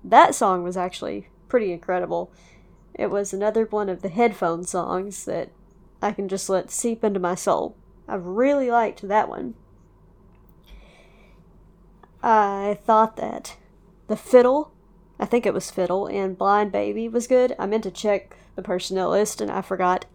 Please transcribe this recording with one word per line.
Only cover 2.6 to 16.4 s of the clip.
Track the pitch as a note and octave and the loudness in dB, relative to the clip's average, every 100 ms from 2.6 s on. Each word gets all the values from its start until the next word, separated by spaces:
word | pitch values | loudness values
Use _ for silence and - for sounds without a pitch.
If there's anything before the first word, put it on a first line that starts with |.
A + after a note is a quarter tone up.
| - - _ | -20 -20 _
It | - C3 | -6 -4
was | G3+ G3+ | -2 -4
another | F#3+ G#3 G#3+ A3 | -2 0 0 -2
one | G#3+ G3+ | -2 -4
of | F3 | -4
the | G3 | -6
headphone | E3+ A#3+ G3 F3 E3 | 2 2 2 -2 -2
songs | F3+ F3+ - F3+ G3+ F#3+ - | -4 -4 -2 -4 -4 -10 -6
that | - - - - - - _ | -6 -6 -14 -20 -20 -20 _
I | G3+ | -6
can | G#3 G3 | -4 -6
just | G3 - | -6 -2
let | F#3+ - | -2 -2
seep | - A#3+ A3+ | -4 -4 0
into | A3 G3 | -2 0
my | F3+ F3+ | -2 -2
soul. | - A2+ - - - - - | 0 0 -2 -8 -20 -20 -8
I | G3 | -8
really | F3 G3 C4+ C#4+ B3+ | -6 2 2 4 2
liked | A#3 A3 - G3 | 2 0 -4 0
that | G#3 - | 0 0
one. | - B3+ A#3 - - - _ - - - - - - - - - - - - - - - - - _ - _ - - | -4 -10 -12 -20 -20 -20 _ -20 -20 -20 -20 -20 -20 -20 -20 -20 -20 -20 -20 -20 -20 -20 -20 -20 _ -20 _ -20 -6
I | - A3 G3+ G3 G3+ G3+ - | 2 4 4 0 -4 -4 2
thought | A3 A3 - | 4 4 0
that | - - - - _ _ _ _ - | -8 -8 -12 -20 _ _ _ _ -8
the | - | -8
fiddle, | - B3 B3 C#4 D4+ _ _ _ _ - | 6 6 8 2 -2 _ _ _ _ -10
I | G3+ | 0
think | A#3+ G#3+ | 0 0
it | |
was | - - | -2 -6
fiddle, | - F3+ F#3 G#3 | -4 -2 -2 -2
in | G3+ F#3+ | -4 -4
Blind | F#3 | -2